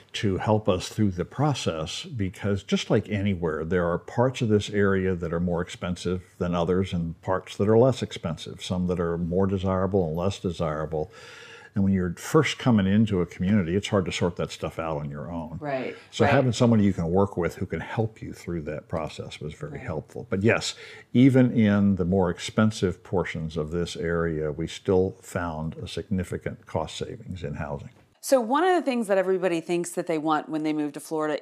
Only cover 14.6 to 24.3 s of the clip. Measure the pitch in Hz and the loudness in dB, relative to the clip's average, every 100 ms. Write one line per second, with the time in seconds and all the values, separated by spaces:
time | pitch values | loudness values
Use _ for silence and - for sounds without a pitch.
14.6 | 82 - 82 76 73 71 82 85 78 - | -8 -6 -4 -4 -6 -8 -10 -10 -10 -10
15.6 | 147 135 110 - - - 135 143 131 - | -6 -6 -6 -10 -14 2 4 6 4 4
16.6 | 120 113 101 90 82 92 98 - 82 - | 4 6 4 2 0 2 2 2 -2 -2
17.6 | 95 82 - - 110 - 78 - - 85 | -6 -6 -4 -4 -4 -6 -14 -12 -8 -6
18.6 | 73 76 - 85 76 - 69 - 76 - | -6 -10 -6 -6 -6 -10 -14 -12 -12 -10
19.6 | - - - 78 - 67 - 110 110 87 | -12 -10 -8 -8 -8 -14 -6 2 4 2
20.6 | - - - - - 120 135 131 127 120 | 0 -8 -16 -20 0 6 8 8 6 6
21.6 | 107 101 101 92 87 98 87 87 - - | 4 6 4 2 2 2 2 0 -4 2
22.6 | 110 - 92 85 - 92 82 85 80 80 | 2 2 -2 -2 -4 -2 -2 -4 -6 -6
23.6 | 78 87 85 - 82 85 85 | -4 -2 -4 -4 -2 0 0